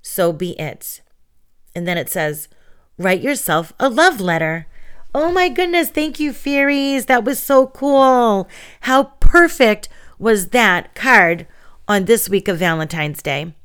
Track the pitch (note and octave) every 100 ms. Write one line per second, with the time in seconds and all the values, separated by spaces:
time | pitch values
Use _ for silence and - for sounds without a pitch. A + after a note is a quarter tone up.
0 | - - F3 D#3+ F3+ - D#3 - - -
1 | _ _ _ _ _ _ _ F3 F3 E3+
2 | - F#3 D#3 D3+ - _ _ - _ -
3 | F#3 F#3 C4 C#4+ - D#3+ E3 - C4+ A#3
4 | F4 C4+ F3+ E3 D#3+ E3 D#3+ - - -
5 | - C#4 D#4+ F4+ F4+ - F4+ F4 E4 -
6 | D#4 - D4+ - C#4+ C#4 C#4 C#4+ C#4 C4+
7 | - B3 G#3+ C4+ - C4+ C4+ - C#4 C#4
8 | C4 B3+ A#3 G3 F#3 - - - - C4
9 | C#4 - - F4 E4+ - A#3 G#3 - -
10 | - - A3 G#3+ F3 B3 A3 F3+ - -
11 | C4 A#3 F3 E3+ E3+ - - - - G3+
12 | F#3+ A3+ - F#3+ G3 E3+ F3 D#3+ D#3 E3
13 | D3+ C#3+ - C#3 E3 -